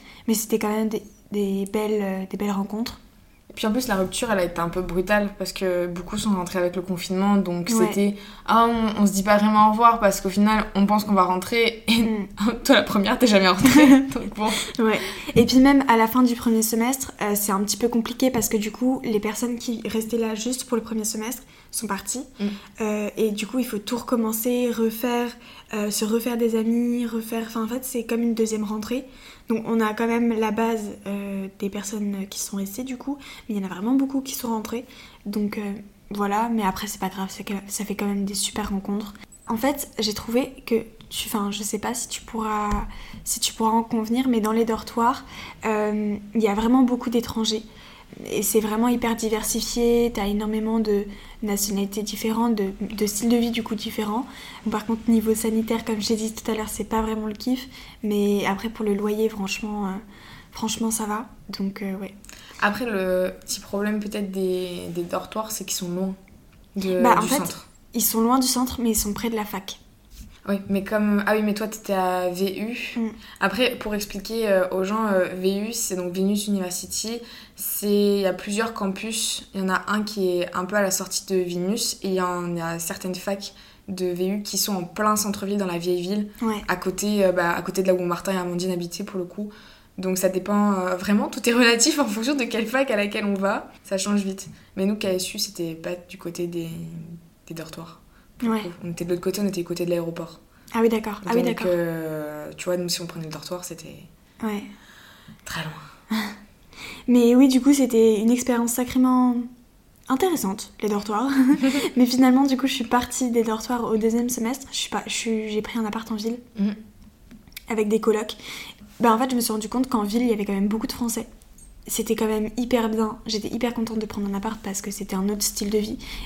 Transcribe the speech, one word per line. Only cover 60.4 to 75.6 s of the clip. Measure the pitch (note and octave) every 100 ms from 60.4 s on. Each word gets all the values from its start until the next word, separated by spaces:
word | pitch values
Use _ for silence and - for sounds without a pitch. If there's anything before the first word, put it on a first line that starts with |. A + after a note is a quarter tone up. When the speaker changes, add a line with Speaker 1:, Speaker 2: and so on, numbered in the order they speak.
| -
Speaker 1:
franchement | - A3 - A3+
ça | A3 G#3+
va, | G#3+ - - -
donc, | G3+ G3 G3
euh, | G3 F#3+
ouais. | G3 - - - - -
Speaker 2:
Après, | G#3 G3+ A#3+
le | G3 F#3+ F#3 F#3 F#3
petit | - -
problème | - G3+ G#3 G#3+
peut-être | G#3 G#3 G3+
des, | F#3+ F#3 F3+ F3+ F3+ F3+
des | E3+
dortoirs, | F3 F#3 - G#3+ A3
c'est | - F#3+
qu'ils | -
sont | F3
loin | F3+ F#3+ F#3+ - - - - - G3
de, | F#3+ F3+
Speaker 1:
Bah, | A#3+ -
en |
Speaker 2:
du | A3
Speaker 1:
fait, | C#4
Speaker 2:
centre. | E3+ - - - -
Speaker 1:
ils | A#3+
sont | A3 A3+
loin | A3+ C4
du | B3+
centre, | A#3+ B3+ -
mais | A#3
ils | G#3+
sont | G#3
près | G3+ A#3
de | A3+
la | G#3
fac. | F#3+ - - - - - - - - -
Speaker 2:
Oui, | G3+ G3
mais | G3
comme, | G3 G#3+ G#3 G3+ G3+
ah | G#3+
oui, |
mais | G#3+
toi, | G#3 G#3+
t'étais | - -
à | F#3+ F#3 F3+ F3+
V | F3 G3 F#3+
U. | G#3+ B3 - A#3+
Speaker 1:
Mm. | A3+ A3 - -
Speaker 2:
Après, | G3 G3 B3 -
pour | G#3+
expliquer, | G#3 G#3 G3+ F#3+ A3+ A3
euh, | F#3+ F#3
aux | F#3
gens, | F#3+ A3 A3
euh, | F#3+ F3+ F#3
V | F#3+ G3